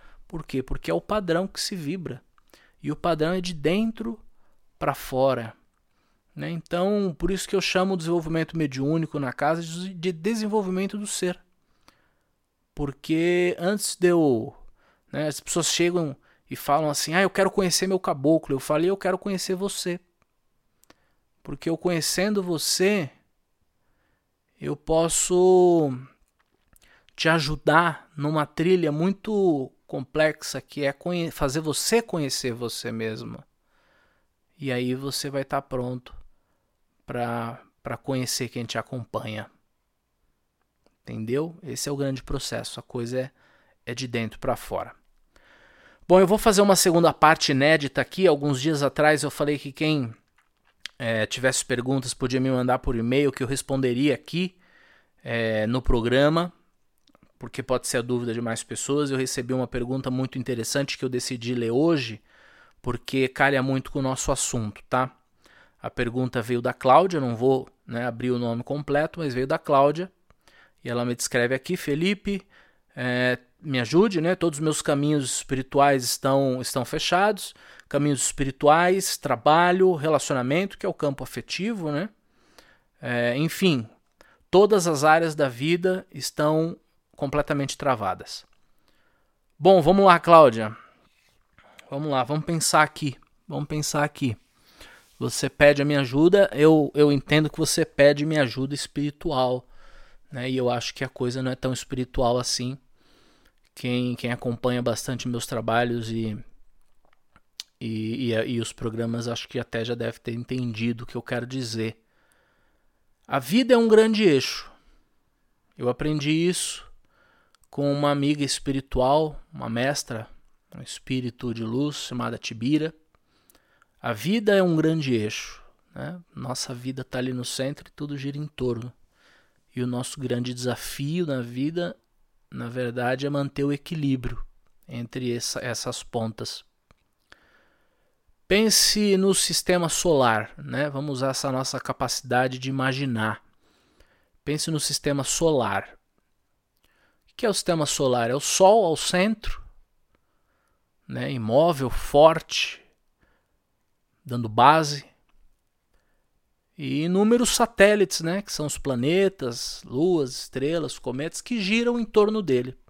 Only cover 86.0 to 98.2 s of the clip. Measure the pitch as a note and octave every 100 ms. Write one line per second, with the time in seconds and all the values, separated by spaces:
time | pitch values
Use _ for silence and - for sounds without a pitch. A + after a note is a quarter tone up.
86 | - C#3+ - - D3+ D#3 E3 - _ _
87 | _ - C#3 D3 - C#3+ C3+ - C#3+ A#2+
88 | G2 F2+ - - - _ _ _ _ _
89 | _ _ _ _ _ - D#3+ F#3+ D3 G3
90 | G3 E3+ E3+ E3 C#3 A2+ G#2+ A2+ - _
91 | _ _ _ _ _ _ _ - - C#3
92 | D3+ C3 B2 D3+ D3+ E3 - D#3+ D3+ -
93 | D3 - _ _ - C#3+ D3 D3+ - D3
94 | D3 - C3+ G#2+ _ _ _ - - -
95 | _ - B2 - C3+ - D3 C#3+ C#3+ C#3+
96 | C3 C3+ E3+ G3+ F#3+ B2 D3+ D#3 C#3+ C#3+
97 | D3 C#3+ - D3+ D3+ - D#3 - D#3 -
98 | C#3+ C#3+